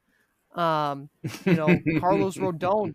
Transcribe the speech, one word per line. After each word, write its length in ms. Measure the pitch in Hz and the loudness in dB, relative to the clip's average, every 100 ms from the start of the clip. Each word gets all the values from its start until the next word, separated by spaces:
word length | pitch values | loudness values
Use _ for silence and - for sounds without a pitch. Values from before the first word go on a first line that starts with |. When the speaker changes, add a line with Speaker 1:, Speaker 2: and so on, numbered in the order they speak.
| _ _ _ _ _ | _ _ _ _ _
Speaker 1:
Um, 540 | - 165 156 147 139 143 _ 143 - - | -2 0 0 -2 -4 -10 _ -12 -4 0
you 80 | |
know, 240 | 170 156 175 147 | 2 4 2 2
Speaker 2:
<laughs> 120 | 165 | 0
Speaker 1:
Carlos 360 | 180 196 196 175 | 2 2 0 -2
Rodon, 580 | 190 165 180 214 190 | -4 -2 -2 0 -2